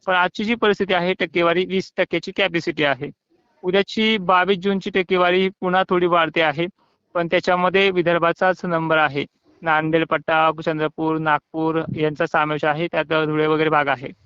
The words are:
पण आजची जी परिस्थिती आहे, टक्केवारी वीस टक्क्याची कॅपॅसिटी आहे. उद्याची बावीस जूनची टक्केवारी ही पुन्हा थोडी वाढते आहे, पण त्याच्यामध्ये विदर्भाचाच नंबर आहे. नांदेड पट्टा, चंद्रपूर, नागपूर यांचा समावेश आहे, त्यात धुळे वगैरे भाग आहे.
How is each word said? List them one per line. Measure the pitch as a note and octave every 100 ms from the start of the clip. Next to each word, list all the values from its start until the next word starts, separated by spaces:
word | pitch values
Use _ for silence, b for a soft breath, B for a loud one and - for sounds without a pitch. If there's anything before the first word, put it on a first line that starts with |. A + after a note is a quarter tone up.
| -
पण |
आजची | F#3 F3+ -
जी | G#3+
परिस्थिती | A#3 G#3+ G3 F#3+
आहे, | F#3 F3
टक्केवारी | F#3 F3+ F3 E3+ E3+ F#3
वीस | F#3+ F3 -
टक्क्याची | F#3 E3+ F3+ F#3
कॅपॅसिटी | F#3+ E3+ D#3+ D#3
आहे. | D3 C3 C#3+ - _ _ _ _
उद्याची | F3+ F#3+ G3 - A3 A3
बावीस | F3+ F#3 F3+ G3
जूनची | F#3+ G3 G3+
टक्केवारी | F#3+ F3+ F#3 F3 F3+
ही | F#3+
पुन्हा | - F#3 F3+ F#3
थोडी | F#3 F3
वाढते | F3 D#3+ D#3
आहे, | D#3+ C#3+ F3 _ _ _ _
पण | F3+ E3+
त्याच्यामध्ये | F3+ F3 F3+ F3+ F#3 G3
विदर्भाचाच | F3+ E3 F3 E3 E3+ F#3 F3+
नंबर | F#3 E3 D#3+ D#3+
आहे. | D3+ C#3 C#3+ _ _ _
नांदेड | E3 D#3 D#3 E3 D#3+
पट्टा, | D#3+ D3+ D#3+ D#3+ D#3
चंद्रपूर, | E3 D#3 D3+ - D#3+ D#3+
नागपूर | D#3 D3+ _ D#3+ D#3+ D#3+ D#3+ D#3+
यांचा | D3+ D3 E3
समावेश | E3 D3+ D3+
आहे, | D#3 D3 E3+
त्यात | E3
धुळे | D#3 D#3+ D#3 D3+ D#3
वगैरे | D#3 D#3
भाग | D3+ C#3+
आहे. | B2+ C3+ -